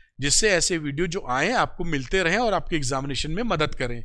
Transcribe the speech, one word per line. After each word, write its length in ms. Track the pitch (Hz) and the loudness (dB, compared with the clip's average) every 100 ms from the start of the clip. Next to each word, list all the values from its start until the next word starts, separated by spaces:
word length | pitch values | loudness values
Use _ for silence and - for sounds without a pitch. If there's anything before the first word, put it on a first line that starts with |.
| _ - | _ -4
जिससे 320 | 139 - 214 | 0 4 4
ऐसे 260 | 175 - 170 | 4 2 0
वीडियो 300 | 151 139 180 | -2 -2 -2
जो 180 | 180 - | -2 -2
आए 220 | 127 170 | 0 2
आपको 300 | 247 151 - 170 | 2 0 -2 -2
मिलते 360 | 147 123 190 | -2 0 0
रहें 140 | 170 202 | 2 2
और 160 | 240 | 2
आपके 220 | 180 - 165 | 0 0 -2
एग्जामिनेशन 560 | 123 135 139 127 151 | -2 -2 -4 -4 -2
में 100 | 165 240 | -2 0
मदद 300 | 170 147 - | 0 0 0
करें, 280 | 127 120 | -4 -4